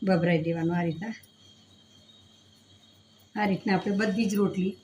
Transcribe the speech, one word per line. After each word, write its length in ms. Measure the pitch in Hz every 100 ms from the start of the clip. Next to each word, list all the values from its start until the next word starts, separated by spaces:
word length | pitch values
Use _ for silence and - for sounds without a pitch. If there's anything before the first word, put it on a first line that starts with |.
ભભરાઈ 400 | 190 185 170 170
દેવાનો 300 | 160 165 165
આ 100 | 175
રીતના. 300 | 175 160 214 220 - _ - - - - _ - - - - _ _ _ _ - _ _ _ _ _ 214
આ 100 | 208
રીતના 280 | 185 - 190
આપણે 220 | 208 196
બધી 320 | 214 190 208
જ 60 | 202
રોટલી, 380 | 196 190 185 -